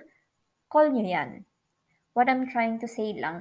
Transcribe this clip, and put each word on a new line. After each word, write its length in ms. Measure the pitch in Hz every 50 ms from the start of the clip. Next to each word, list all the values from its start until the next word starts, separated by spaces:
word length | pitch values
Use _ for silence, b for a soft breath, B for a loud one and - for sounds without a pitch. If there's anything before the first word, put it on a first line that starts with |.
| b b b b b b _ _ _ _ _ _ _ _
call 240 | - 302 302 302 269
nyo 80 | 240
yan. 400 | 214 185 180 160 139 - - - - - _ _ _ _ _ _ _ _ _ _ _ _
What 160 | _ 233 247 262
I'm 160 | 262 254 262
trying 320 | 254 - 247 226 226 226 226 226
to 40 | 226
say 280 | - - 214 214 202
lang 240 | - - 156 165 175